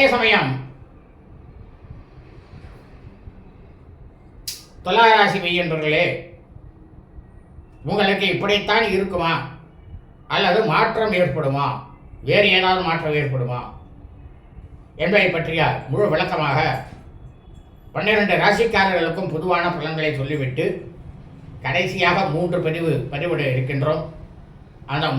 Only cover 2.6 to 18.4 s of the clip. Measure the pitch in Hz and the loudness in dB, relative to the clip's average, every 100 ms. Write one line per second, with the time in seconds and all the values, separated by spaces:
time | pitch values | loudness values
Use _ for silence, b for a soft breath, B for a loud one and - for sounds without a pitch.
2.6 | - - - - - - - - - - | -20 -20 -20 -20 -20 -20 -20 -20 -20 -20
3.6 | - - - - - - - - - - | -20 -20 -20 -20 -20 -20 -20 -18 -14 -14
4.6 | - - 180 208 226 220 202 196 175 175 | -14 -10 0 6 6 8 4 2 0 0
5.6 | 165 156 151 156 151 - - - - - | 0 -2 0 2 0 -2 -10 -18 -20 -20
6.6 | - - - - - - - - - - | -20 -20 -20 -20 -20 -20 -20 -20 -20 -20
7.6 | - - 143 202 196 196 190 175 196 202 | -20 -12 -4 2 2 2 0 0 2 0
8.6 | 202 220 220 185 190 175 165 143 - - | 2 2 2 0 0 -2 0 -2 -4 -14
9.6 | - - - - - - - 160 196 196 | -20 -20 -18 -18 -18 -20 -4 0 2 2
10.6 | 180 175 226 220 214 180 160 135 135 139 | 2 2 2 0 0 2 2 0 -2 0
11.6 | 135 127 - - - - 127 185 190 185 | -2 -4 -10 -20 -20 -10 0 4 4 4
12.6 | 185 185 175 165 156 151 135 131 123 123 | 4 2 0 -2 0 -2 0 -2 -4 -6
13.6 | - - - - - - - - - - | -8 -14 -20 -20 -20 -20 -20 -20 -20 -20
14.6 | - - - - 170 208 180 165 160 165 | -20 -20 -16 -4 2 4 4 0 -2 0
15.6 | 139 - - 160 190 156 - 170 147 131 | 2 0 -2 0 2 2 0 0 0 2
16.6 | 139 127 - - - - - - - - | 2 -2 -8 -16 -20 -20 -20 -20 -20 -20
17.6 | - - - - 196 214 196 170 | -20 -20 -12 -4 2 2 2 2